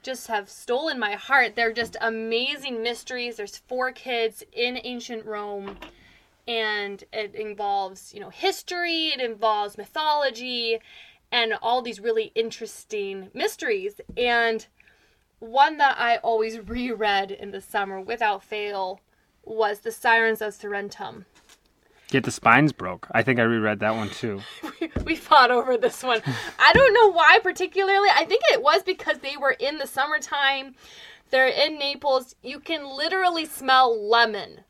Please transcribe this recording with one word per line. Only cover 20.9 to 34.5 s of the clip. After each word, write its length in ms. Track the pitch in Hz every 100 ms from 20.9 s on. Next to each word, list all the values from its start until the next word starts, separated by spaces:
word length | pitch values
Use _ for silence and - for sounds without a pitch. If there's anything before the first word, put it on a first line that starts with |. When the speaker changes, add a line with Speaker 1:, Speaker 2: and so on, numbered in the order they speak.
| - 196 202 185 _ _ _ _ _ _ _ -
Speaker 2:
Get 140 | 135
the 60 | 120
Spines 420 | - 113 123 147
Broke. 340 | - 92 90 -
I 100 | 117
think 180 | 113 123
I 40 |
reread 340 | 113 113 107 101
that 140 | 104
one 160 | 110 104
too. 300 | - 117 98 110
Speaker 1:
<laughs> 40 | - - -
We, 80 | 330 -
we 100 | - 330
fought 360 | - 302 247
over 240 | 247 247 240
this 240 | 240 -
one. 180 | 254 226 143 120 - -
I 140 | 285
don't 200 | 381 539
know 200 | 427 427
why 260 | 339 349 381
particularly. 680 | 370 311 359 370 392 392 403
I 120 | -
think 180 | - 453 622
it 100 | 539
was 220 | 277 339
because 360 | - 370 311 302
they 180 | 269 285
were 120 | 269
in 260 | - 277 311
the 80 | 277
summertime. 880 | 277 285 302 - 285 277 269 269 - - - - - _
They're 160 | 262 262
in 320 | - 302 302
Naples. 560 | 277 277 285 262 254 -
You 160 | 247 294
can 260 | - 320
literally 600 | 277 269 311 381 359 330 311
smell 500 | - 262 262 262 226 208
lemon 540 | 233 233 202 120